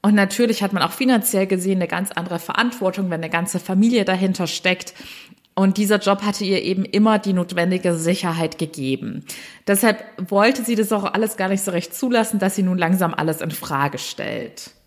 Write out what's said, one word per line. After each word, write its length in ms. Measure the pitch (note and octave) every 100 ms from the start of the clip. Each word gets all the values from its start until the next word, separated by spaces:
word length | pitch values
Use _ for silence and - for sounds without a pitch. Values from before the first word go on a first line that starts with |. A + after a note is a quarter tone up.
Und 120 | G3+
natürlich 480 | G#3 F#3+ - A#3+ A3
hat 100 | G3
man 100 | F#3+
auch 100 | E3
finanziell 540 | - B3+ A#3+ - F#3+ F#3+
gesehen 320 | F#3 F#3 F#3+
eine 100 | E3+
ganz 220 | E3+ G3
andere 280 | - F3+ E3+
Verantwortung, 720 | - - A#3+ A#3+ F#3 F#3 F#3
wenn 100 | E3
eine 100 | D#3+
ganze 300 | E3 F3+ F3+
Familie 440 | - F#3 A3+ A#3+
dahinter 420 | F#3+ F#3 G3 F#3 E3+
steckt. 480 | - F#3 F#3 - - - - - - _
Und 220 | - G3 G3
dieser 220 | G#3 G#3
Job 240 | G3+ G3+
hatte 220 | G#3 G3
ihr 180 | G3 F#3+
eben 220 | - F#3+
immer 340 | F#3+ G#3 G#3+ G#3+
die 160 | G#3
notwendige 600 | F3+ F3 F3+ E3+ F3+ F#3
Sicherheit 640 | E3+ E3 F#3 F3+ E3 D#3+ -
gegeben. 680 | D#3 - C3+ C3 - - - - - - -
Deshalb 360 | G3 A#3 G#3+ - -
wollte 480 | F#3 G3 A3 C4+
sie 120 | A#3 A3+
das 160 | G#3
auch 120 | G#3+
alles 320 | F#3+ G3+ A3 G#3+
gar 140 | F#3+
nicht 120 | G3
so 80 | G3
recht 240 | F3 F3
zulassen, 440 | - B3+ A#3+ A3 G#3
dass 180 | F#3+ G3+
sie 60 |
nun 160 | F#3 F3+
langsam 340 | E3+ F#3 F3
alles 300 | - D#3+ D#3
in 80 | D#3+
Frage 480 | D3+ - C#3 C#3+ C3
stellt. 720 | - - - A2+ - - - _